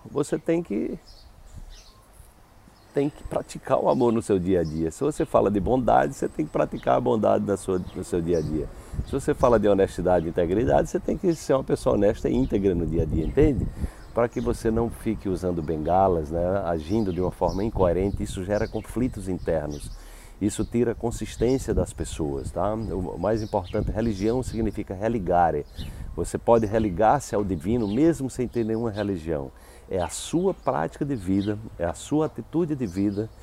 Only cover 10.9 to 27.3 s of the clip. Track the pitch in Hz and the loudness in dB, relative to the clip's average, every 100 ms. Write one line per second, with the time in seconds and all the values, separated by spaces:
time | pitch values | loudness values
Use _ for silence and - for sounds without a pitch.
10.9 | - - 156 185 165 - 135 139 147 131 | -2 -2 -2 0 0 2 0 2 0 2
11.9 | 120 101 113 143 123 131 113 98 87 80 | 4 4 2 0 0 2 2 2 2 0
12.9 | 80 80 78 78 - 156 113 - - - | 0 0 0 0 4 4 4 -2 -4 -8
13.9 | - - - 120 - 120 110 113 113 117 | -10 -6 0 0 0 -2 0 0 2 0
14.9 | - 117 104 98 90 90 87 76 78 76 | -2 -4 -2 -2 -2 0 -2 -2 -2 2
15.9 | 90 98 92 73 85 87 98 85 85 78 | 4 4 4 0 -2 0 0 0 -4 0
16.9 | 110 101 85 90 - 87 87 110 - 90 | 0 0 0 -2 0 -2 0 -2 2 2
17.9 | 85 98 98 104 95 92 104 110 110 - | 4 0 -2 -4 -6 -2 -2 -2 -4 -6
18.9 | 113 127 - 95 90 - 80 76 73 - | -2 -2 -2 -6 -4 -2 -2 -2 -6 -10
19.9 | - - - - - 101 - 107 117 120 | -14 -16 -20 -20 -4 -2 0 -2 0 0
20.9 | 107 117 113 110 - 113 131 - 95 87 | 0 -4 -4 -6 0 2 2 2 0 -2
21.9 | - 82 - 76 69 65 80 95 110 104 | -4 -8 -4 -4 -4 -4 -2 -2 -2 -4
22.9 | 90 90 - 90 113 107 104 92 107 - | -4 -4 -2 0 0 0 -2 -2 -2 -2
23.9 | 98 117 98 104 123 123 110 110 101 101 | 0 -2 0 0 0 -2 -2 -2 -4 -6
24.9 | 92 110 117 87 87 85 76 71 - - | -4 -2 0 2 4 4 2 -4 -8 -10
25.9 | - - - 85 - - 117 110 110 107 | -10 -8 -6 -4 -2 4 4 4 2 2
26.9 | 87 110 139 - | 4 4 4 2